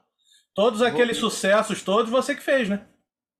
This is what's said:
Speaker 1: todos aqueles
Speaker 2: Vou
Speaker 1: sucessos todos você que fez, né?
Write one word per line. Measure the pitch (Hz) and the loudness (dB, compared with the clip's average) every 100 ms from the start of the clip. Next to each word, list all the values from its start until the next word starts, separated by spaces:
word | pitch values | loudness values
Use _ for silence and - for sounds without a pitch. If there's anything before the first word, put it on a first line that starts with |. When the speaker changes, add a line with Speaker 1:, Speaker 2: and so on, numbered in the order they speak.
| _ _ _ _ _ - | _ _ _ _ _ 0
Speaker 1:
todos | 220 214 | 0 2
aqueles | 240 233 240 - | 0 2 0 0
Speaker 2:
Vou | 220 | -4
Speaker 1:
sucessos | - 190 208 214 196 | -2 2 2 2 -4
todos | - 208 226 | -2 0 0
você | 262 - 277 | -2 -2 -4
que | |
fez, | - 269 208 | 0 0 0
né? | 202 - _ _ _ _ | -4 -8 _ _ _ _